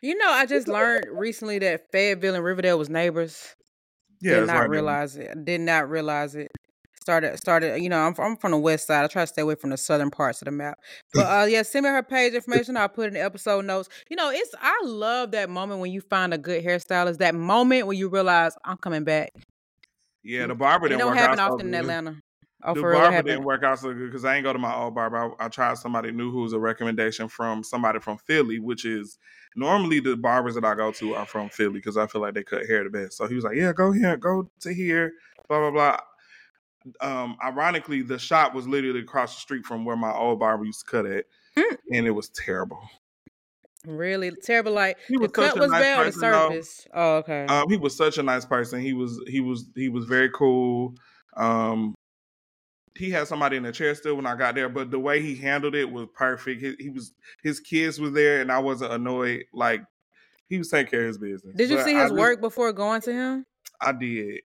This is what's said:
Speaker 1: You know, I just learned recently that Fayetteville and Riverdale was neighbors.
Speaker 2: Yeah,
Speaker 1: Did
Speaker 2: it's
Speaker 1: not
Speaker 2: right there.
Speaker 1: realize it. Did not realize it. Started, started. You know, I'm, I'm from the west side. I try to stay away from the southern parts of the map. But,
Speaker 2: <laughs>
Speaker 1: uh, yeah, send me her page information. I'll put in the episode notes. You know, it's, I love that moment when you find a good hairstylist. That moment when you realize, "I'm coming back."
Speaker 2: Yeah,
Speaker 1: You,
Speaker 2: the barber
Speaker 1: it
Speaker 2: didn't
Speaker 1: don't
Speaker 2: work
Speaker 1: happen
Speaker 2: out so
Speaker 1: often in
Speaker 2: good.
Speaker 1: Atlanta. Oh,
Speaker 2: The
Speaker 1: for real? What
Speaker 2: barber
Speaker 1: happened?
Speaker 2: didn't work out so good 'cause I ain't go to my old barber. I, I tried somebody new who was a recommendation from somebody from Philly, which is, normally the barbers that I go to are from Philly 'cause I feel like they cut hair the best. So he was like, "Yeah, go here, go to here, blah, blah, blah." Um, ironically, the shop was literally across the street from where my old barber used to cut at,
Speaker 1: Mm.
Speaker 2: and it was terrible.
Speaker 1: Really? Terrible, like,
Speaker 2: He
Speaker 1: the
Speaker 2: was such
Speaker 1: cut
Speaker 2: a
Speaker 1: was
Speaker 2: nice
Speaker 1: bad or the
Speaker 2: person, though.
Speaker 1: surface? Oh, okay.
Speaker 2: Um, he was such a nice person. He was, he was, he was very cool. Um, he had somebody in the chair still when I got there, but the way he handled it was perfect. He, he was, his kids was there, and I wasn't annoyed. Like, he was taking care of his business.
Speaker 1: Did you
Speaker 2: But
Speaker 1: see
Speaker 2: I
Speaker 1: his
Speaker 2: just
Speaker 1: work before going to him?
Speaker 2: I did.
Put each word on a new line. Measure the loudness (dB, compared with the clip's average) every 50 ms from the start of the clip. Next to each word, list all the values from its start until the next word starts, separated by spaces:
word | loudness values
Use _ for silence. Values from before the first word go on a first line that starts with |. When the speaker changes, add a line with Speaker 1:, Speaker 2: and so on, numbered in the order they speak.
Speaker 1:
You | -4 -4 -2
know, | 2 2 4
I | 4 4 2
just | 2 2 0 0 0
learned | 0 2 2 2 2 0 -2 -4
recently | -6 -6 -6 -6 -6 -8 -8 -4 -4 0
that | 0 0 0 -2 -6 _
Fayetteville | 0 2 2 2 2 0 0 0 0
and | 0 0
Riverdale | -2 -2 0 2 2 2 2
was | 0 -2
neighbors. | -2 0 0 0 0 0 -4 -4 -6 -16 -20 -20 -20 _ _ _ _ _ _ _ _ _ _ _ _ _
Speaker 2:
Yeah, | 2 4 4
Speaker 1:
Did | 4 4
Speaker 2:
it's | 4 2
Speaker 1:
not |
Speaker 2:
right | 2 2 2
there. | 2 0 0
Speaker 1:
realize | 0 0 -2 -2 -4 -8 -12
it. | -14 -12 -12 -10 -4
Did | -4 -2 -2
not | 0 2 2 2 2 2
realize | -2 -2 -2 0 -2 -2 -2 -4 -6
it. | -10 -12 -12 _ -16 _ _ _ _ _ _ _ -14
Started, | -2 0 2 2 2 0 -4 -4
started. | 0 2 4 4 4 2 0 0
You | -2 0
know, | 2 2
I'm, | 2 2 2 0
I'm | -2 -2 -2 -2
from | -2 0
the | 2 4
west | 4 4 2 2 2 0
side. | 2 2 2
I | 2
try | 0 -2 -2
to | -2
stay | -2 -2
away | -2 -2 -2
from | -2 -4 -6
the | -6 -4
southern | -2 0 2 2 2 0
parts | -2 0 -2 -2 -2 -4
of | -8
the | -8
map. | -8 -6 -8 -8 -10 _ _ -20 -20 -20 _ _ 2
But, | 2 2 4
Speaker 2:
<laughs> | 6 4 4
Speaker 1:
uh, |
yeah, | 6 4 2 2
send | 0 -2 0 2
me | 2
her | 2 0 -2
page | 0 0 2 2 2 2
information. | -2 -4 2 2 2 2 2 0 0
I'll | 0 0
put | 0 -4 -4 -4
in | -2
the | -2 -4
episode | -4 -4 -4 -2 0 0 0 0
notes. | -2 -4 -4 -4 -6 -14 -20 -16 _
You | -6 -2
know, | -2 -2
it's, | 0 -2 -4 -6 -8 -2
I | 0 0 0 2 0
love | -4 -4 -4 -2 -2 0 -2 -2 -2
that | -2 -4 -4 -4
moment | -4 -6 -6 -6 -6 -6
when | -6 -6
you | -6 -8
find | -6 _ 0 0 2 2 0
a | -2
good | -2 -2 -4 -2 0
hairstylist. | 0 0 0 0 -2 0 0 2 0 0 2
That | 2 2 2
moment | 2 2 2 4 4 6 6 4 4 2 0
when | -2 -2
you | -2 0
realize, | 2 2 4 6 6 6 6 4 0 -4 _
"I'm | -10 -8 -8
coming | -6 -4 -4 -2 0
back." | 2 2 2 0 -2 _ -20 -20 _ _ _ _ _ _ _ _ _ _ _ _ _ _ _ _
Speaker 2:
Yeah, | -8 -4 -4 -2 -4
Speaker 1:
You, |
Speaker 2:
the | -4
barber | 0 4 4 4 4 4 2
Speaker 1:
it |
Speaker 2:
didn't | 2 2 2
Speaker 1:
don't | 2 4
Speaker 2:
work | 4
Speaker 1:
happen | 4 4 4 4
Speaker 2:
out | 2
so | 0 0 -2
Speaker 1:
often | -4 -4
in | -4
Speaker 2:
good. |
Speaker 1:
Atlanta. | -2 -2 -2 -4 -6 -6 -8 -12 -14 _ _ _ _ _ _ _ _ -4
Oh, | -4 -2
Speaker 2:
The |
Speaker 1:
for | 0 2 4
real? | 6 8
What | 8 8
Speaker 2:
barber | 6
Speaker 1:
happened? | 6 2 2 -2 -2
Speaker 2:
didn't | 0
work | -2 -2 2 2
out | 2 0 0
so | -2 -8 -8
good | -8 -8 -10
'cause | -10 -6 -2
I | 0 0
ain't | 0 0
go | 0 -2
to | -2
my | -2 -4 -4
old | -4 -4 -4 -2
barber. | -2 -4 -2 -2 -4 -4 -4 -6 -8
I, | -10
I | -10
tried | -2 0 0 0 0 -2
somebody | -4 -4 -4 -4 -4 -4
new | -6 -4 -6 -4
who | -4 -4 -4
was | -2 -2
a | 0
recommendation | 0 0 -2 0 -2 -2 0 0 0 -2 -2 -4 -8 -10
from | -6 -6 -4 -4 -4 -4 -6
somebody | -6 -4 0 0 0 0 0
from | -4 -6 -10 -10
Philly, | _ _ 2 2 4 2 0 -4
which | -4 -6 -6 -6 -4
is, | -4 -4 -4 -6 -10 -16 _ _ -20 -20 -20 -20 _ _
normally | -4 0 2 2 2 2 2 2 2
the | 2 2 -2 0
barbers | 2 2 2 4 2 0 -2
that | 0 2
I | 2 2
go | 2 0 -2 -2
to | -4 -6 -4 -4
are | -4 -6 -6
from | -6 -8 -8 -8
Philly | -2 0 0 0 0 -2
'cause | -8 -4 0 0
I | 0 0
feel | 0 -4
like | -4 -4 -4
they | -6 -6
cut | -4 -6 -6 -2 0
hair | 0 0 0
the | -2
best. | -6 -8 -8 -8 -8 -6
So | -6 -4
he | -4
was | -4 -4
like, | -2 -2 0
"Yeah, | 0 0 2
go | 2 2 2 4
here, | 4 4 2 2 0
go | 0 -2 0 0 -2 -6 _ _
to | -10 -8 -6
here, | -4 0 0 2 2 2 0 -4 -10 _ _ _ _ -6 _
blah, | 0 0 2 2
blah, |
blah." | 2 4 4 4 4 2 -2 -12 _ _ _ _ -20 -20 -20 _ _ _ _ _ _ _ _ -20 -12 -8
Um, | -6 -4 -4 -4 -6 -6 -8 -6 -8
ironically, | -6 -2 0 0 0 0 -2 -4 -4 -4 -4 -4
the | -4 -6 -8
shop | -4 2 4 6 6 4 2
was | -4 -6 -2
literally | -2 0 0 0 -2 -4
across | -4 -2 -2 -2 -2 -2 -4
the | -14
street | -12 -10 -10 -10 -8
from | -8 -8 -6 -4
where | -4 -2 -2
my | -2 -2 -2
old | 0 2 0 2 2
barber | 2 2 2 2 -2
used | -6 -8 -10
to | -12 -4
cut | -2 -2 -2 -2
at, | -4 -6 -6 _ _ _ _ _ _ 2
Speaker 1:
Mm. | 2 2 0 -4 _ -2 0
Speaker 2:
and | 0 2 2
it |
was | 0 -2 -4 -8
terrible. | _ -12 -6 -6 -4 -4 -4 -6 -8 -16 -18 -20 -20 _ _ _ _ _ _ _ _ _ _ _ _ _ _ _ _ -20 -16
Speaker 1:
Really? | -12 -8 -6 -4 -4 -2 -2 -4 -6
Terrible, | -8 -10 -2 2 2 2 2 2 0
like, | 0 0 0 -2 -4 -6 -2
Speaker 2:
He | 0 0
Speaker 1:
the | 0 2
Speaker 2:
was | 2
such | 2 2 4
Speaker 1:
cut | 4 4
Speaker 2:
a |
Speaker 1:
was | 4 4 6
Speaker 2:
nice | 4 4
Speaker 1:
bad | 4 4 4
or | 2
the | 2
Speaker 2:
person, | 0 0 2 4
though. | 4 6 4 4 2 -2
Speaker 1:
surface? | -6 -10 -18 -20 -20 -10 -2
Oh, | 2 2 4 4 2
okay. | 0 -2 -6 -6 -2 0 2
Speaker 2:
Um, | 2 4 4
he | 2 2
was | 2 -2 0 2
such | 2 2 2 2
a | 0
nice | 2 2 0 0
person. | 0 0 0 0 -2 -4 -6
He | -4 -4 -2
was, | -2 -2 -4 -6 -8 -10 -6
he | -4 -2
was, | -2 -2 -4 -6 -8 -12 -10
he | -6 -4 -4
was | -2 -4 -4
very | 0 2 4 2 2
cool. | 2 2 4 4 4 4 2 2 0 -2 -2 -6 -8 -14 _ _ _ _ _ _ _ -2
Um, | 0 0 2 2 0 -2 -2 -2 -4 -4 -6 -10 _ _ _ _ _ _ _ _ _ _ _ _ _ _ _ _ _ _ _ -10
he | -8 -2
had | -2 -2 -2 -2
somebody | -2 -2 0 0 0 -2
in | -4
the | -6
chair | -6 -2 -2 -2 -2
still | -2 -4 -4 -4
when | -2 -2 -4
I | -2
got | 0 0 0 0
there, | 0 -4 -4
but | -4 -6 -8 -4
the | -4 -4
way | -2 0 0 0
he | 0 -2 -8
handled | -6 -2 -2 -2 0 -2 -2 -2
it | -2 -4 -4
was | -4 -10 -12 -12 _
perfect. | -2 0 0 0 -2 -6 -8 -8 -6
He, | -6 -8 -8 -8
he | -12 -12
was, | -12 -12 -14 -14 _ _ _ -20 -20 _ _
his | -4 -4 -4
kids | -8 -2 0 0 0 0 -2 -4
was | -6 -2 2
there, | 4 6 6 6 4
and | 2 2
I | 0 0
wasn't | 2 0 -2 -2 -4 -4 -4
annoyed. | -4 -4 -4 -2 -2 0 -2 -2 -4 -6 _ _
Like, | -2 0 0 0 0 -4 _ _ _ _ _ _ _ _ _ _ _ _ _
he | -6 -6
was | -4 0
taking | 0 0 0 2
care | 0 -2
of | 0 -2
his | -4 -6
business. | -8 -10 -10 -10 _ -16 -2
Speaker 1:
Did | 0 2 2
you | 4 2
Speaker 2:
But |
Speaker 1:
see | 4 4 4
Speaker 2:
I | 4 4
Speaker 1:
his | 4 4
Speaker 2:
just |
Speaker 1:
work | 4 4 4 4 2
before | -2 -6 -2 0 0 0 0
going | 0 -2 0 0 -2
to | -2 -4 -4
him? | -2 -2 -2 -4 -4 -6 _ _ _ _ -20 _ _
Speaker 2:
I | -2 -2 -2
did. | -2 -4 -4 -4 -4 -6 -6 -8 -12 -14